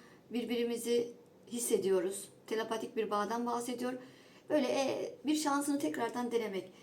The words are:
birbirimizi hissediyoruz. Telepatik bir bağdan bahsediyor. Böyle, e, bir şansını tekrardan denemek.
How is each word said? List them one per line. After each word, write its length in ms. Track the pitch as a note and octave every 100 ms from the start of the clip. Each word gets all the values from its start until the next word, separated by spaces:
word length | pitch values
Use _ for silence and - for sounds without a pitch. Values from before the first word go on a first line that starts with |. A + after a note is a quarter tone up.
| - - -
birbirimizi 840 | A#3 G#3+ A#3+ A#3 A3+ A#3 A#3+ - - - - -
hissediyoruz. 800 | A#3+ - G#3+ F#3 F#3+ F3 G3 - - -
Telepatik 500 | A3 A3 A3+ - -
bir 140 | G3+
bağdan 360 | G#3 G#3 A#3 A#3+
bahsediyor. 460 | A#3+ A#3+ A#3+ B3 C4 - - - - -
Böyle, 180 | D4+ B3
e, 460 | C4+ C4+ - - - C4
bir 80 |
şansını 440 | D#4 D4 C#4 C#4+ C#4
tekrardan 540 | D4+ C#4+ A#3 A#3+ A#3+
denemek. 400 | A#3 G#3+ F#3+ - -